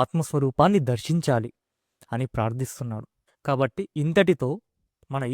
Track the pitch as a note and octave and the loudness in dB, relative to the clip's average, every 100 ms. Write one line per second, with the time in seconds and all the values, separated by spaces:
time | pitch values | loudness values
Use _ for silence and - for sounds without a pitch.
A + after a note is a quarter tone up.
0 | B2+ E3 D#3 D3+ C#3 - D#3 G3+ B2+ B2 | 0 0 -2 0 0 4 4 4 2 -2
1 | - E3 D#3 B2 A2+ _ _ _ _ _ | 0 -2 2 0 0 _ _ _ _ _
2 | - A#2 B2+ - A2+ A#2+ C3 - A#2+ A2 | -8 -6 -4 -2 -2 -2 -6 -8 -8 -8
3 | - _ _ _ - C3+ C3 - G3 - | -12 _ _ _ -4 -2 -2 -4 -10 -4
4 | D3+ E3+ F#3 F3+ B2+ F3 _ _ _ _ | 0 2 4 2 0 -6 _ _ _ _
5 | - C#3 B2+ | -8 -6 -4